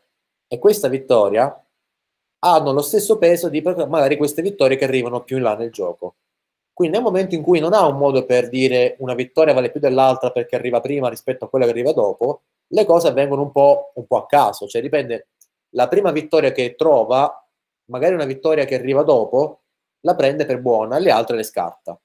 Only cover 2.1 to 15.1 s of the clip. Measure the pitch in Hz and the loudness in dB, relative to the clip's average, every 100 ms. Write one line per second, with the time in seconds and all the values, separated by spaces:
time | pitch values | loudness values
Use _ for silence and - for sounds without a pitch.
2.1 | _ _ _ 180 160 143 139 147 214 208 | _ _ _ 2 2 2 -2 0 -2 0
3.1 | 220 170 175 175 147 156 175 139 156 139 | 2 2 2 0 -4 -4 -4 -2 0 0
4.1 | 147 147 - 185 202 131 135 135 131 120 | 0 -2 -2 -6 0 0 2 0 -2 -4
5.1 | 120 - 131 120 107 117 - 92 85 90 | -8 -6 -4 -2 -2 -6 -6 -8 -8 -12
6.1 | - _ _ _ _ _ - 170 196 247 | -14 _ _ _ _ _ -2 0 0 0
7.1 | 185 190 170 151 175 160 208 165 139 143 | -2 -2 -2 0 2 2 2 2 2 0
8.1 | 135 127 123 117 131 131 127 123 - 127 | 0 0 0 0 0 0 2 0 -2 -6
9.1 | 120 127 - 156 127 120 147 143 131 165 | -6 -2 2 4 2 0 -2 0 4 2
10.1 | - 123 123 117 123 120 120 120 143 127 | 2 -2 -4 -4 -4 -2 -2 -2 -4 -4
11.1 | 117 - 131 - 131 120 113 127 156 104 | -4 -6 -6 -4 0 0 0 -2 0 -2
12.1 | 92 123 - _ _ _ 208 202 170 160 | -2 -4 -4 _ _ _ 0 2 2 2
13.1 | 127 143 139 143 139 143 143 - - 110 | 0 -2 -2 -2 4 4 4 -2 -14 -4
14.1 | 117 - 143 117 101 104 117 131 151 123 | -4 2 2 2 -2 -8 -8 -4 -4 -4